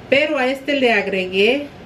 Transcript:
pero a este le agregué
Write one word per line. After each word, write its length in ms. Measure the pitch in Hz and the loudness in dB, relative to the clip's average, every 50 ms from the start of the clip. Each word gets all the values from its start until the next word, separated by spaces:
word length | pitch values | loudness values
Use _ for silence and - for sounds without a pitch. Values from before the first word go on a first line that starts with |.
| - - | -2 0
pero 300 | 262 277 302 302 302 269 | 2 2 2 0 0 0
a 80 | 247 | 0
este 280 | 254 277 269 - - 285 | -2 -2 -4 -4 -2 -2
le 180 | 277 254 233 - | 2 2 2 2
agregué 720 | 202 190 190 190 185 185 180 185 190 202 226 262 285 285 - - - - | 2 0 -2 -4 -4 -4 -2 0 2 2 2 2 0 -2 -8 -14 -18 -20